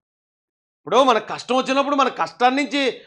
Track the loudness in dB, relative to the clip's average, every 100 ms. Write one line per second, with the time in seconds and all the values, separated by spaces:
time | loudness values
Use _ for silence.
0 | _ _ _ _ _ _ _ _ 0 4
1 | 4 2 -2 -8 -4 -2 0 -2 0 0
2 | 0 -2 -6 0 0 0 -2 -2 -2 -4